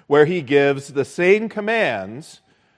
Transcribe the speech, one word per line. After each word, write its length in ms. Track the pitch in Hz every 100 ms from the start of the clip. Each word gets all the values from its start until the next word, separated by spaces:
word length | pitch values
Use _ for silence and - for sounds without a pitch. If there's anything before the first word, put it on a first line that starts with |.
| -
where 200 | 143 151
he 160 | 180
gives 480 | 127 143 139 139 139
the 160 | 139 131
same 440 | - 180 214 220
commands 920 | - 208 226 175 110 95 120 165 - _ _ _